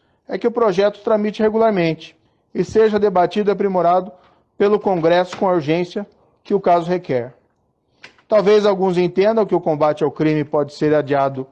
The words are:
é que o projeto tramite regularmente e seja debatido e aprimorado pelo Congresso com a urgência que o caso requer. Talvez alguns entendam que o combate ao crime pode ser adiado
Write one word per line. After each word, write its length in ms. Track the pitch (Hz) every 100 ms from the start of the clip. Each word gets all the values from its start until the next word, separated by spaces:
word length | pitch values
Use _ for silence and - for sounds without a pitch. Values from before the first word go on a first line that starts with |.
| _ _ _
é 100 | 180
que 80 | 240
o 60 |
projeto 500 | 233 233 180 202 208
tramite 400 | - 220 214 208
regularmente 760 | 214 220 226 202 165 160 - _ _ _ _
e 80 | -
seja 380 | 180 220 220 208
debatido 500 | 208 180 175 208 208
e 20 |
aprimorado 600 | 196 202 185 170 180 185 - _ _ _ _
pelo 220 | 202 208
Congresso 580 | 208 185 160 175 180 -
com 120 | 196
a 60 |
urgência 520 | 180 143 165 175 - 202 _ _ _
que 100 | -
o 60 | 202
caso 280 | 196 175 170
requer. 460 | 180 175 131 120 - _ _ _ _ _ _ - _ _
Talvez 360 | 214 190 214
alguns 320 | 208 190 190 175
entendam 480 | 180 180 196 226
que 120 | 196 175
o 40 |
combate 440 | 175 151 151 151
ao 80 | 147
crime 320 | - 156 156
pode 280 | 147 151 143
ser 220 | - 151
adiado 540 | 151 135 143 139 135 131